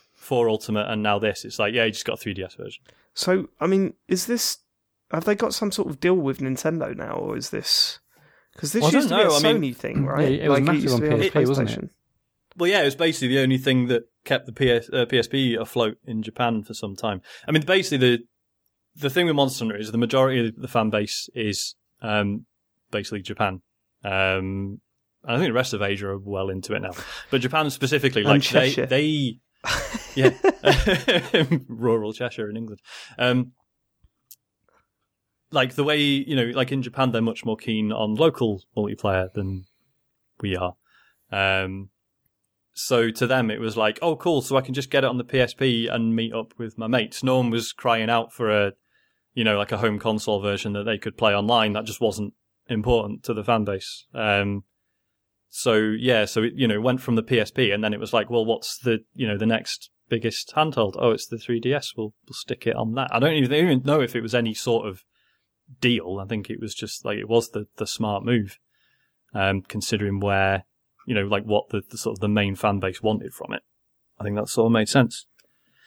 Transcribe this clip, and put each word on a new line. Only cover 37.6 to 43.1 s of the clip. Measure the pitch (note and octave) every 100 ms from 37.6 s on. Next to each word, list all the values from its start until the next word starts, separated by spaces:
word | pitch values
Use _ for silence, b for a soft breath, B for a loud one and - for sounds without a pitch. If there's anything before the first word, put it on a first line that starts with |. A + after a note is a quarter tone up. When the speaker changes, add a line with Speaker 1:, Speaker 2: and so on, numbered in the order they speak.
| - A2 G#2+
Speaker 1:
on | G#2+ G#2+ G#2+
local | D#3+ D#3 A#2 G2 _ -
multiplayer | G#2 G#2+ G#2 F#2+ F#2
than | G#2+ F#2+ F#2+ F#2 _ _ _ _ _ _ -
we | G2+ F2+
are. | F2+ - b b b b -
Um, | G2+ G2 F#2+ F#2+ F#2+ G2 _ _ _ _ _ _ _ _
so | - - B2 A#2